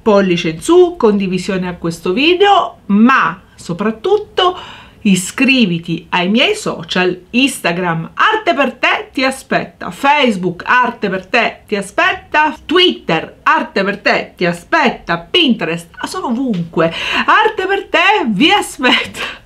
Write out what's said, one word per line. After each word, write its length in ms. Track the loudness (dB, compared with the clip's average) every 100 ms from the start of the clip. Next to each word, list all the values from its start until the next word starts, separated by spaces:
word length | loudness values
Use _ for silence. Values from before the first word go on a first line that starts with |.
pollice 500 | 4 4 4 0 -2
in 120 | -6
su, 320 | 4 6 6 4
condivisione 720 | 2 2 0 -4 -4 -4 -4
a 60 |
questo 380 | -6 -6 -6 -4
video, 680 | 0 2 4 4 4 2 -8 -2
ma 560 | 4 6 4 2 -4 -16
soprattutto 1000 | -20 -10 -4 -4 -2 0 0 0 0 0 -2 -12 -20 -20 -6
iscriviti 1000 | 0 0 0 -2 0 2 2 0 -4 -8 -4
ai 180 | -2 0
miei 260 | 2 0
social, 680 | -2 -6 -8 -6 -2 -2 -2 -4
Instagram 800 | 0 0 -2 -4 -2 -2 -4 -6
Arte 400 | -2 0 0 0
per 200 | 0 -2
te 340 | 0 -2 -2 -6
ti 120 | -4
aspetta, 680 | -2 -4 -4 -4 -4 -12 -14
Facebook 720 | -4 0 2 2 0 -4 -6
Arte 460 | 0 2 2 -2 -6
per 160 | -6 -2
te 340 | -2 -2 -4 -6
ti 100 | -6
aspetta, 760 | -4 0 0 -2 -4 0 0 -2
Twitter 760 | -2 2 2 0 -4 -4 -4 -4
Arte 420 | 0 0 0 -4
per 140 | -2 -2
te 340 | -2 -2 -4 -4
ti 100 | -4
aspetta, 720 | -4 -2 0 0 -2 -6 -6
Pinterest, 680 | -2 0 2 0 -2 -6 -10 -12
ah, 100 | -10
sono 220 | -8 -6
ovunque, 640 | -4 -2 -4 -4 0 -2 -2 -6 -4 2
Arte 400 | 4 2 0 -4
per 200 | -4 -2
te 380 | 0 2 2 0
vi 220 | 2 2
aspetta. 920 | 2 -2 -4 0 0 -4 -10 -12 -12